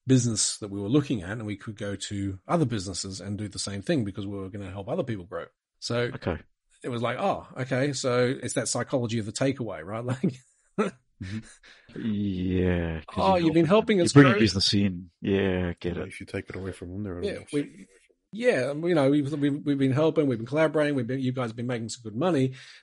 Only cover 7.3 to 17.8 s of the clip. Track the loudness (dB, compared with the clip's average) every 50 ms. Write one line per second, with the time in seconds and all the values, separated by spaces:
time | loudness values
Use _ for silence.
7.3 | 0 -2 -6 -10 -8 -8 -4 -2 0 0 0 0 -2 -2 0 0 2 4 2 2
8.3 | 0 -2 -6 -4 -4 -2 -2 -2 -2 -4 -2 0 0 0 0 0 -2 -2 -2 -4
9.3 | -2 0 0 0 0 -2 -6 -6 -8 -8 -8 -8 -8 -6 -4 -4 -2 0 0 -2
10.3 | -2 -4 -12 _ _ _ _ _ _ -2 -2 -2 -4 _ _ _ _ _ -10 -8
11.3 | -8 -10 -10 -12 -20 -20 -20 -20 -20 -20 _ -16 -12 -6 -4 -2 -2 0 0 0
12.3 | 0 0 0 2 2 4 4 4 2 2 0 -2 -4 -6 -8 -6 -2 2 4 4
13.3 | 4 4 4 4 4 4 4 6 4 4 4 4 2 4 2 8 8 10 10 10
14.3 | 6 4 2 2 2 2 0 2 4 4 2 2 0 -4 -10 -14 _ _ 0 0
15.3 | 2 2 2 2 2 0 0 -2 -4 -4 -6 -4 -4 -4 -6 -8 -10 -14 -12 -8
16.3 | -8 -8 -8 -8 -10 -8 -8 -8 -10 -10 -12 -10 -8 -8 -6 -6 -6 -6 -6 -6
17.3 | -6 -8 -10 -6 -4 -4 -4 -6 -10 -18